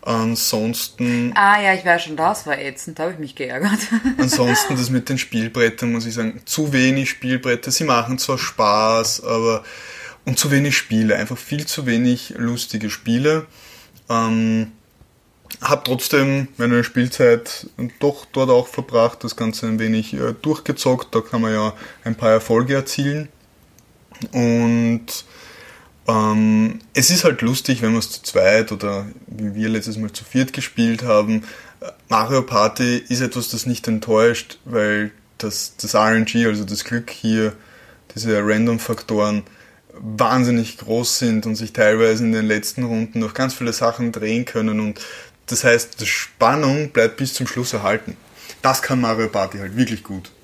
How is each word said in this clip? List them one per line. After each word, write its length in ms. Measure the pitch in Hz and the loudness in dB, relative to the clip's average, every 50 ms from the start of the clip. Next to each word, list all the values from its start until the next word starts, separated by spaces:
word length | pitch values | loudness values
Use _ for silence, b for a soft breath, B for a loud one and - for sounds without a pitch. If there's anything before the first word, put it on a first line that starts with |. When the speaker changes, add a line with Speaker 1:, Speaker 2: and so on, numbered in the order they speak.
| - | -4
Speaker 1:
Ansonsten 1300 | - 117 113 113 113 117 113 - - - 107 107 113 117 - - - - - 123 123 120 120 120 120 - | -2 -2 0 0 0 -2 -2 -2 -2 -2 -2 -2 -2 -4 -4 -8 -10 -6 -4 -2 -2 0 0 -2 0 2
Speaker 2:
Ah 240 | - 202 202 208 208 | 2 4 4 4 4
ja, 140 | 202 196 190 | 4 2 0
ich 100 | 185 - | 0 2
weiß 200 | 180 170 170 - | 2 2 2 0
schon, 120 | 156 156 | -6 -6
das 300 | 151 160 175 214 156 - | -2 0 0 0 -2 -4
war 140 | 156 143 135 | -6 -6 -6
ätzend, 400 | 135 139 135 - - - 156 - | -6 -10 -10 -12 -14 -14 -10 -6
da 60 | 156 | -6
hab 80 | 170 190 | -6 -6
ich 40 | 160 | -6
mich 160 | 156 135 - | -12 -12 -10
geärgert. 440 | - 139 127 123 131 160 202 202 214 - - - - | -10 -10 -8 -6 -4 -2 0 0 0 -2 -2 -2 0
<laughs> 200 | - 262 - - | 0 0 0 0
Speaker 1:
ansonsten 560 | 135 127 120 - 123 123 123 123 - - 147 127 | 0 0 2 2 2 2 2 2 0 -2 -2 -2
das 120 | 123 120 | -2 0
mit 180 | 131 127 120 - | 0 -2 0 -2
den 80 | 135 127 | -4 -4
Spielbrettern, 720 | - - - 117 110 113 113 127 117 113 113 - - 117 | -4 -4 -4 -4 -4 -2 0 2 2 2 2 0 -4 -2
muss 140 | 117 117 113 | -2 -2 -4
ich 80 | 117 110 | -6 -6
sagen, 280 | 120 113 110 110 - - | -4 -4 -4 -6 -8 -10
zu 260 | - - - 156 147 | -8 -4 -2 -2 0
wenig 380 | 139 131 127 131 135 139 135 127 | 2 2 4 4 2 2 0 -2
Spielbretter. 640 | - - - 127 127 127 127 131 120 117 - 127 | -4 -6 -4 -4 -4 -2 0 -2 -2 -2 -2 -4
Sie 140 | 131 - 165 | -2 -2 0
machen 340 | 151 127 117 117 117 127 127 | 2 2 2 2 0 -4 -4
zwar 180 | - - 135 120 | -2 -2 -2 -2
Spaß, 880 | - - - - 113 104 101 107 110 110 113 113 113 113 - - - | -4 -6 -2 0 2 2 4 4 4 2 2 2 0 0 -2 -4 -4
aber, 400 | - 113 113 113 113 113 104 B B B B B B B B B B B B _ | -2 -2 0 2 0 0 -2 B B B B B B B B B B B B _
und 140 | - 127 - | -4 -2 -2
zu 140 | - 147 | 0 2
wenig 260 | 139 135 143 143 131 - | 2 2 2 2 0 -2
Spiele, 380 | - - 113 110 110 110 104 | -2 0 0 2 4 4 2
einfach 220 | 101 104 107 127 - | 0 0 -6 -6 -10
viel 260 | - - 151 147 147 | -8 -6 -6 -6 -4
zu 220 | - - - 143 127 | -6 -6 -6 -2 0
wenig 480 | 117 113 123 123 123 120 - - - - | 0 2 4 2 2 0 -2 -12 -8 -6
lustige 540 | 117 117 120 120 - - - 107 107 104 | -4 -4 -2 -4 -6 -6 -6 -6 -4 -4
Spiele. 560 | - - - - 117 120 135 151 156 160 156 - B B B B B B B B B B _ _ | -6 -6 -2 0 0 2 4 2 2 2 -2 -6 B B B B B B B B B B _ _
Ähm, 640 | 120 113 113 113 113 113 113 113 110 110 113 110 - _ _ _ _ _ - _ _ _ _ _ _ _ _ - - - | 0 0 2 2 2 2 2 2 2 0 0 -2 -8 _ _ _ _ _ -20 _ _ _ _ _ _ _ _ -20 -18 -6
hab 240 | - - 147 139 - | 0 0 0 0 0
trotzdem 640 | 127 127 127 - - - 143 135 139 135 139 135 135 - - | -2 -2 -2 -2 2 2 4 4 4 2 0 -2 -4 -4 -2
meine 260 | 120 120 120 120 120 | 0 2 4 2 2
Spielzeit 840 | 117 - 123 120 123 - - 127 120 117 117 117 - - - - - _ - - 123 - - | 0 0 0 0 0 2 4 6 6 6 4 2 -6 -12 -12 -14 -16 _ -8 -8 -8 -6 0
doch 260 | - 143 139 - - _ | 0 0 0 -2 -10 _
dort 200 | _ 135 131 127 | _ 0 4 6
auch 160 | 127 120 127 - | 6 4 4 2
verbracht, 560 | - - 120 - 123 117 113 117 - - - | -6 -8 -8 0 2 4 4 4 2 -2 -10
das 120 | 117 - | -10 -6
Ganze 320 | - 120 113 110 - - 113 | -4 -4 -4 -4 -4 -4 -4
ein 120 | 110 110 | -2 -2
wenig, 340 | 110 110 113 110 110 - - | 0 0 0 0 0 -2 -4
äh, 200 | 135 127 117 113 - | -4 -4 -4 -4 -4
durchgezockt, 760 | - 151 151 151 - - 143 - - 135 127 123 - - - | -2 -2 -2 -2 -2 -6 -6 -2 0 0 0 0 -2 -4 -4
da 60 | 113 | -4
kann 200 | 110 - - 120 | -4 -2 -2 -2
man 120 | 113 113 110 | 0 0 0
ja 200 | 107 107 107 104 B B B B B B | 0 0 -2 -4 B B B B B B
ein 120 | 113 113 | -6 -6
paar 160 | - - 113 | 0 4 4
Erfolge 440 | 110 113 110 - 117 113 123 127 139 | 4 4 4 4 2 2 2 2 0
erzielen. 540 | 135 135 135 - - 139 139 143 151 151 143 _ _ _ _ _ _ _ _ _ _ _ _ _ _ _ _ - - - - | 0 0 -2 -4 -4 -2 -2 -2 -4 -6 -10 _ _ _ _ _ _ _ _ _ _ _ _ _ _ _ _ -14 -14 -14 -6
Und, 760 | - 127 120 117 117 117 117 117 117 117 117 117 117 113 117 - - - - B B B B B B B B B B B B B B _ _ - | -2 0 2 2 4 2 2 2 2 2 2 2 0 0 -2 -8 -12 -12 -12 B B B B B B B B B B B B B B _ _ 0
ähm, 720 | 113 107 107 107 107 110 110 107 107 107 110 113 - - - _ _ | 0 2 2 2 4 4 4 4 4 4 2 2 0 -4 -14 _ _
es 160 | - 127 - | 2 2 4
ist 140 | 180 175 - | 4 4 4
halt 180 | 175 135 - | 4 2 4
lustig, 400 | - 117 127 131 - - 131 117 | 0 0 0 0 0 0 0 0
wenn 120 | 117 110 113 | 2 2 2
man's 180 | 113 107 - | 2 0 -2
zu 100 | - - | -8 -10
zweit 500 | _ - - 95 92 95 104 110 113 110 | _ -2 0 4 4 6 6 4 4 2
oder 360 | 107 95 101 101 101 98 101 104 113 - - - | -4 -6 -4 -4 -4 -4 -6 -8 -12 -16 -20 -18
wie 280 | - 107 107 104 98 | -12 -8 -6 -6 -4
wir 140 | 107 110 110 | -2 -2 0
letztes 280 | 110 110 - 117 110 107 | 0 -2 -2 -4 -6 -6
Mal 140 | 110 107 | -6 -6
zu 120 | - - - | -8 -10 -16
viert 300 | - - 127 131 131 - | -4 -2 -2 -2 0 -4
gespielt 500 | - 131 - - - 117 117 113 110 120 | -8 -10 -8 -2 0 0 2 2 0 0
haben. 400 | 123 110 104 107 104 110 110 110 B B B B B B B - 185 - _ _ _ | 2 4 4 4 4 0 -2 -2 B B B B B B B -16 -16 -16 _ _ _
Mario 320 | 113 110 110 117 139 131 120 | 2 2 2 4 2 0 0
Party 540 | - 123 107 104 110 107 - 127 123 120 120 | 2 2 2 2 2 2 0 0 0 0 -2
ist 240 | - - 123 123 | -2 -4 -4 -2
etwas, 280 | 131 120 - 127 117 - | -2 -4 -4 -6 -6 -6
das 160 | - 117 - | -6 -6 -4
nicht 220 | 127 123 - - - | -4 -4 -4 -2 -2
enttäuscht, 720 | 113 110 107 - 113 110 110 117 120 113 - - - - _ | -2 -2 0 2 4 6 6 4 4 2 -6 -12 -18 -20 _
weil 460 | 135 120 113 104 107 104 104 107 104 - _ _ _ _ _ | -4 -2 0 2 2 0 0 -2 -4 -8 _ _ _ _ _
das, 380 | - 107 104 - - - - _ | -8 -6 -6 -6 -8 -8 -10 _
das 160 | - 104 - | -8 0 2
R 180 | 107 107 110 110 | 4 4 6 4
N 120 | 110 110 | 4 2
G, 200 | 110 - 117 117 | 2 2 2 2
also 180 | 113 107 104 104 | 2 0 -2 -4
das 200 | 95 104 104 - | -4 -6 -8 -6
Glück 260 | - 123 117 113 - | -4 -6 -6 -6 -6
hier, 440 | - - - 113 110 110 110 107 104 b b b b b b b b b b b - | -14 -6 -2 0 0 2 0 0 -2 b b b b b b b b b b b -12
diese 260 | 113 110 117 110 104 104 | -8 -2 0 0 2 2
Random-Faktoren 960 | 107 110 107 113 120 117 113 - - 113 - - - 110 104 104 107 104 104 101 b b b b b b b b b - | 2 2 2 2 2 0 0 -2 -4 -6 -6 -4 -4 0 0 0 2 0 -2 -4 b b b b b b b b b -20
wahnsinnig 840 | - - 110 110 107 127 113 120 127 127 120 120 117 113 113 - - | -14 -12 -10 0 2 2 4 4 2 4 4 2 2 0 -2 -6 -14
groß 420 | - 107 110 117 123 117 - - | -6 -2 -2 -2 0 -2 -2 0
sind 260 | 127 117 110 110 107 | 0 2 2 2 0
und 100 | 113 110 | -2 -4
sich 180 | 107 113 104 - | -4 -6 -8 0
teilweise 500 | - 110 107 110 110 113 113 110 110 120 | 2 4 4 6 6 6 4 4 4 2
in 100 | 113 113 | 2 2
den 120 | 110 110 | 2 2
letzten 380 | 107 107 107 104 - - - 127 | 0 0 0 -2 -4 -6 -4 -4
Runden 360 | 120 117 110 113 113 - 117 | -2 -2 -4 -4 -4 -4 -4
noch 140 | 113 107 - | -4 -4 -2
ganz 200 | - 131 131 127 | -2 -4 -4 -2
viele 200 | - 131 120 110 | -4 -4 -4 -2
Sachen 380 | - - 117 117 - 123 117 | 0 0 0 0 0 -4 -4
drehen 340 | 110 110 104 107 110 117 123 | -4 -4 -4 -2 -2 -2 -2
können 340 | - - 117 110 110 107 107 | -2 -2 -2 0 0 0 0
und 200 | 107 107 107 B B B B B B B B B _ - | -2 -4 -4 B B B B B B B B B _ -6
das 160 | 120 113 - | -6 0 4
heißt, 380 | 127 117 120 - - - - | 4 4 4 2 -2 -10 -8
die 60 | 110 101 | -4 -4
Spannung 840 | - - - - _ _ - 117 135 151 151 135 135 147 151 143 | -4 -4 -4 -8 _ _ 2 2 4 4 2 2 0 0 -2 -2
bleibt 280 | - 120 113 113 - - | 2 2 2 2 2 -2
bis 160 | 139 131 - | -6 -6 -4
zum 120 | - 131 | -6 -6
Schluss 260 | 123 - 123 123 123 - | -6 -4 -6 -6 -4 -4
erhalten. 440 | 110 101 98 104 110 - - - - - - B B B B B B | -4 -2 0 -2 -2 -4 -8 -14 -14 -18 -20 B B B B B B
Das 200 | - 131 131 - | 2 2 2 2
kann 180 | - - 139 127 | 0 0 0 0
Mario 280 | 123 113 113 113 113 107 | 2 2 2 0 0 -2
Party 320 | - 123 113 107 95 101 | 0 -2 -2 -2 -4 -8
halt 180 | 98 95 98 117 | -10 -8 0 0
wirklich 260 | 127 107 110 101 - | 0 0 0 -8 -8
gut. 280 | - 98 95 92 - - _ | -10 -12 -12 -12 -14 -20 _